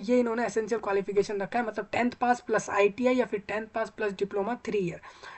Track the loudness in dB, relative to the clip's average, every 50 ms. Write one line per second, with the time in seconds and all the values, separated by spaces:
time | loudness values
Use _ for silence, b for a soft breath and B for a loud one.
0 | 2 2 2 4 4 2 0 -2 -2 -2 0 -2 -2 0 -2 -2 -2 0 0 0
1 | 2 4 4 4 4 2 0 -4 -4 -2 -2 -2 -2 -2 -2 -6 -6 -4 -2 0
2 | 0 0 0 0 2 2 2 2 0 0 0 0 0 0 2 4 4 4 4 2
3 | 0 2 2 2 0 0 -2 -6 -6 -4 -6 -6 -6 -6 -6 -6 -6 -6 -6 -4
4 | -4 -4 -2 -2 -4 -4 -2 -4 -2 -4 -4 -6 -6 -4 -2 -2 -2 -2 -6 -8
5 | -14 B B B B B B